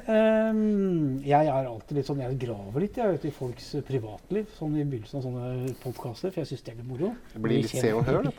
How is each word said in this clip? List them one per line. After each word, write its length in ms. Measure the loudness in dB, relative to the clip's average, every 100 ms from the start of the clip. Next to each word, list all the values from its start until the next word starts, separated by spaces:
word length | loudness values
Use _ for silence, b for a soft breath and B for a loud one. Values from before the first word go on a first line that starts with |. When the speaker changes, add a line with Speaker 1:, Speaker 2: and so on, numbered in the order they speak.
| 2
Speaker 1:
ehm, 1120 | 4 6 4 4 2 2 4 4 2 2 0
jeg 220 | 4 6 6
er 200 | 2 0
alltid 240 | -6 -4 -2
litt 100 | -2
sånn, 100 | -2
jeg 220 | -2 -4
graver 400 | -4 -6 -4 -2
litt, 140 | -2 0
jeg 100 | 0
vet, 200 | 0 -2
i 40 |
folks 460 | -4 -6 -8 -8 -6 -2
privatliv, 600 | -4 -4 -10 -4 -4 -4 -6
sånn 180 | -2 -2
i 40 |
begynnelsen 340 | -2 -4 -6 -6
av 60 | -6
sånne 500 | -6 -4 -4 -4 -6
podcaster, 560 | -10 -8 -8 -6 -6
for 80 | -4
jeg 60 | -6
synes 160 | -8
det 100 | -10
er 40 | -12
litt 100 | -8
moro. 260 | -4 -4 -4 -12
Speaker 2:
Det 60 | -4
blir 20 |
Speaker 1:
Bli 180 | 2 4
Speaker 2:
litt 80 | 2
Speaker 1:
kjent, 100 | 2
Speaker 2:
Se 100 | 4
og 100 | 4
Hør, 200 | 4 4
dette 120 | 2